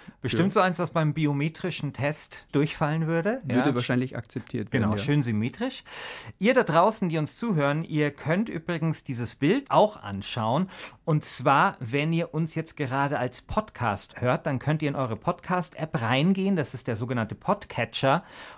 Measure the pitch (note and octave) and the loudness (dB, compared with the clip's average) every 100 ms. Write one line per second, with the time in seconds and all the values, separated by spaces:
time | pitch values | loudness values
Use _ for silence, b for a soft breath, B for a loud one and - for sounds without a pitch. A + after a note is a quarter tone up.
0 | B B B2 A2+ F#3+ G#3+ F#3 F3 E3+ E3+ | B B -2 2 2 4 4 2 -2 0
1 | D3+ D3+ D3 C#3 D#3+ D#3+ F3+ - C#3+ - | 0 2 0 0 -2 -4 -6 -4 -6 -4
2 | C#3+ D3+ - - - C#3 D#3 - D3 D#3+ | -4 -4 -8 -12 -2 0 2 0 0 0
3 | D#3+ E3 F#3+ B3+ E3 - - B2 A#2+ B2 | 0 0 0 -2 0 2 2 2 2 0
4 | B2+ A#2+ - A#2+ - A#2 G#2 B2+ A2 G#2 | 0 -6 -8 -10 -6 -6 -2 2 2 2
5 | B2 D3 A#2+ G#2+ A#2 - B3+ - - B | 2 2 2 0 -2 -2 -6 -6 -14 B
6 | B B B B G#3 C4 G#3 D#3+ G3+ A3 | B B B B 2 4 4 6 4 2
7 | F3+ D#3 D3+ - A#3+ D#3+ C#3+ D3+ D#3+ D3+ | 0 0 -2 -2 0 2 2 0 0 0
8 | D3 C#3+ C#3+ F3+ A3+ E3 - E3 D#3+ D#3 | 0 -2 0 0 0 -4 -4 -2 0 -2
9 | - A#2+ A#2 - C#3+ A#3+ - D3+ - - | -6 -6 -6 0 2 2 4 4 4 2
10 | G2+ G2 - A#2+ A2 C#3 F#3+ B B B | -8 -8 -6 -2 0 0 0 B B B
11 | - D3+ - - C3+ C#3 F#3 - A2+ C#3+ | 0 0 0 0 4 4 4 0 -4 -2
12 | D3+ E3 E3 D#3 D#3+ D#3+ D#3+ - C3 C3+ | 0 0 -2 -2 -4 -4 -6 -6 -4 0
13 | C#3 C3+ B2+ - - - G#3+ - A#2 G2 | 0 0 -4 -6 -6 -4 -4 -2 -2 -2
14 | - - B2 - D#3 C3 C#3+ D#3 D3 C#3+ | -6 -4 0 0 0 -2 0 0 0 -2
15 | B2 G#2+ - F3 - F3+ E3 - D#3+ C#3+ | -4 -2 -4 -4 -2 -2 -4 -8 -6 -2
16 | A2+ C3 E3+ F#3+ F#3+ F#3 C#3 B2 - G#2+ | 2 4 4 2 2 0 -2 -6 -4 -4
17 | A#2+ B2 G#2+ - - G#3 - - A#2 - | -2 -2 -4 -4 -2 -2 -4 -4 -4 0
18 | C3+ D#3+ B B B | 2 2 B B B